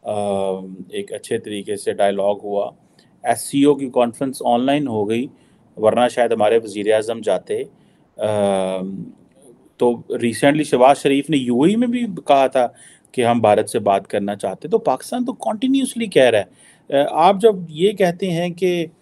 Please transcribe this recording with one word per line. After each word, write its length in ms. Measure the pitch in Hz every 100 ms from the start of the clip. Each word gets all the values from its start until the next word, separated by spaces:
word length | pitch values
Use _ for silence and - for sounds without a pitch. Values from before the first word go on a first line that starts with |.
| 117
अ, 60 | 104 101 98 95 95 95 92 92
एक 180 | 104 101
अच्छे 260 | 107 - 117
तरीके 380 | - 104 98 101
से 160 | 110
डायलॉग 500 | 101 101 98 98 101
हुआ, 320 | 104 101 104 - _ _ _ _ 120
एससीओ 480 | 117 - 139 139
की 120 | 139 139
कॉन्फ्रेंस 520 | 123 120 113 135 131 123
ऑनलाइन 400 | 120 131 143 143
हो 180 | 110
गई, 260 | 101 113 131 - _ _ _ -
वरना 300 | 107 107 123
शायद 240 | 123 117
हमारे 260 | 113 107 113
वज़ीर 360 | 113 101 104
आज़म 260 | 107 110 117
जाते। 340 | 104 92 - 107 139 _ _ _ _ -
अ, 100 | 107 104 101 98 95 95 95 95 - - _ _ _ _ _ _
तो 240 | 123 117 -
recently 520 | 120 120 110 143 147
शहबाज 320 | 143 131 123 143
शरीफ 340 | 147 139 139
ने 60 | 151
यूएई 400 | 123 120 160 214
में 140 | 247
भी 160 | 240 233
कहा 420 | 175 - 139 131
था 260 | 131 120 - - _ _
कि 80 | -
हम 180 | 117 120
भारत 260 | 110 104 107
से 100 | 120
बात 280 | 104 98 101
करना 280 | 107 101
चाहते, 340 | 101 101 92 -
तो 100 | 214
पाकिस्तान 460 | - 131 - 247
तो 80 | 247
कंटिन्यूअसली 760 | - - 214 262 269 254 - 226
कह 220 | 156 127
रहा 120 | 107
है। 80 | 95 _ _ _ _
अ, 180 | 139 143
आप 260 | 156 170 202
जब 280 | 220 190 165
ये 220 | 151 190
कहते 340 | 208 185 175 190
हैं 260 | 165 175
कि 380 | 170 185 175 160 _